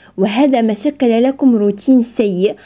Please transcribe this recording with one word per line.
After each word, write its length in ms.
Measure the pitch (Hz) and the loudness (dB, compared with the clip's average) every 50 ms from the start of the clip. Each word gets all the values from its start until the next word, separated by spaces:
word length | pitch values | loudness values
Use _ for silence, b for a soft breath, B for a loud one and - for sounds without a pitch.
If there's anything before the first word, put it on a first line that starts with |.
| b b b | b b b
وهذا 440 | b 190 214 208 240 294 277 269 240 | b -4 -2 0 0 0 2 2 0
ما 120 | 226 220 214 | 0 -2 -2
شكل 500 | 220 - 294 285 - 269 233 226 233 240 | -2 -4 -4 -4 -2 0 0 2 2 0
لكم 320 | 269 269 - 285 262 233 | 0 0 0 0 2 2
روتين 460 | 214 208 202 202 202 - 269 262 254 | 2 0 -2 -2 -2 0 2 2 2
سيء 540 | 233 233 - - 220 202 185 180 190 208 - B B | 2 0 -2 -2 -2 -2 0 0 -2 -2 -2 B B